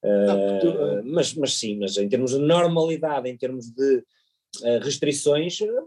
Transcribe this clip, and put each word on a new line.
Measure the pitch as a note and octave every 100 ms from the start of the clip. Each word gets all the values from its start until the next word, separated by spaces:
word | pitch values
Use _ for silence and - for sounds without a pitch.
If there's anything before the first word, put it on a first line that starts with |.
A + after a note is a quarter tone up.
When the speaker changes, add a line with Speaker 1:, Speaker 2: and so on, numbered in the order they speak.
Speaker 1:
Não, | - G2+ G2+ G2
porque | G2 G2
tu, | - -
Speaker 2:
Eh, | - G2+
Speaker 1:
eh, | A#2
Speaker 2:
mas, | E3 -
mas | D#3+ C3+
sim, | - A2 G#2
mas | G2 G2+
em | G2+
termos | B2 C3
de | C3+
normalidade, | D3 E3+ E3+ E3 E3 D#3 D#3 C#3+ B2+
em | B2
termos | B2+ C3 A#2
de, | A#2 C#3 B2+ B2 _ _ _ _ -
eh, | A#2 A#2+
restrições, | A#2+ - D3 C#3+ - D3 E3 F3
eh, | G#3+ A#3+